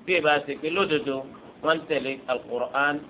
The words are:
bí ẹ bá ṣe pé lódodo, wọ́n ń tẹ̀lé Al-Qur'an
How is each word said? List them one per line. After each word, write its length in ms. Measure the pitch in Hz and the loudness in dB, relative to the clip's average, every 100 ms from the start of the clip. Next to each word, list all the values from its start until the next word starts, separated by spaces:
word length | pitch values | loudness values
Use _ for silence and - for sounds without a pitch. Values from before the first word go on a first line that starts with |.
bí 120 | - | 2
ẹ 60 | 180 | 2
bá 120 | 151 147 | 4 4
ṣe 140 | 143 139 | 2 -4
pé 120 | 156 | -2
lódodo, 460 | 180 196 151 139 135 135 - - - | 0 2 2 0 -4 -6 -14 -18 -6
wọ́n 180 | 151 160 | 0 0
ń 40 | |
tẹ̀lé 300 | 156 143 127 135 | 2 -2 0 -6
Al-Qur'an 680 | - 123 - 120 120 135 143 147 - | -2 -4 -2 -4 0 2 2 0 -6